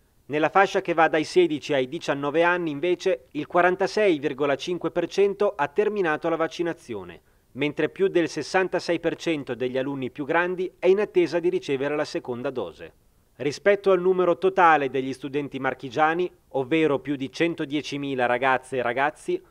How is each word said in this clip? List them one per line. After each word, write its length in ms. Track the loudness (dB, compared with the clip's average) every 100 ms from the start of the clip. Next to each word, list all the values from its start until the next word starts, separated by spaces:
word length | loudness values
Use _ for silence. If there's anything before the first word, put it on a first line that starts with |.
| _ _ -6
Nella 240 | 0 2
fascia 320 | 4 4 2
che 140 | 0 4
va 120 | 4
dai 160 | 2
sedici 500 | 0 2 2 0 -2
ai 140 | -2 -2
diciannove 540 | -4 -4 -4 -2 2
anni, 300 | 2 2 -2
invece, 540 | -4 -2 0 0 -2 -4
il 120 | -10 -2
quarantasei 720 | 4 4 4 0 2 2 2
virgola 380 | -2 -2 0 0
cinque 340 | -2 -6 -4
per 160 | -2 -2
cento 480 | 2 2 2 -2 0
ha 120 | -2
terminato 600 | 0 0 0 0 0 -2
la 60 | -2
vaccinazione, 840 | -2 -2 -4 -6 -10 -12 -12 -16 _ _ _
mentre 380 | -4 -4 0 -2
più 180 | 0 0
del 200 | 2 0
sessantasei 720 | -2 -2 0 0 -2 -2 -2
per 160 | -2 -4
cento 380 | -2 -4 -4
degli 240 | -6 -4 -2
alunni 320 | -4 -4 -6
più 160 | -8 -2
grandi 480 | 0 0 -2 -6 0
è 80 | 2
in 120 | 4
attesa 380 | 2 2 2 2
di 120 | 0
ricevere 460 | -2 -2 -2 -2 -2
la 100 | -4
seconda 440 | -6 -6 -6 -6
dose. 560 | -6 -8 -10 -18 -20 _ _ _ -8
Rispetto 560 | -6 0 2 2 4
al 100 | 4
numero 380 | 4 2 2 2
totale 500 | 2 4 6 6 2
degli 240 | -2 -4
studenti 460 | -6 -6 -6 -6 -4
marchigiani, 680 | -4 -4 -6 0 2 2 -4 -8 _
ovvero 440 | -4 0 2 2 0
più 180 | -2 -6
di 160 | -6
centodiecimila 920 | -2 -2 -2 -4 -4 -6 -6 -4 0 0
ragazze 520 | 2 2 0 0 -4
e 40 |
ragazzi, 580 | -2 0 -2 -2 -6 -6 -8